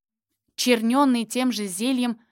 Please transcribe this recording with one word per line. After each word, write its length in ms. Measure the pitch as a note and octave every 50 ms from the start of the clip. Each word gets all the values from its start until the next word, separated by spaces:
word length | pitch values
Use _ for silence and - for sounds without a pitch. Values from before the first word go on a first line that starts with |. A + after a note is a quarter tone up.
| _ _ _ _ _ _ _ _ _ _ _
чернённый 680 | - - B3 B3 A3+ A3 A3+ A#3+ C4+ C#4+ C4+ B3 A#3+ A3
тем 280 | A3 - B3 B3+ B3+
же 140 | A3+ G#3 G#3
зельем, 540 | G3 F3 F#3 A3 C4 C4+ B3 B3 A#3+ A3+ - _ _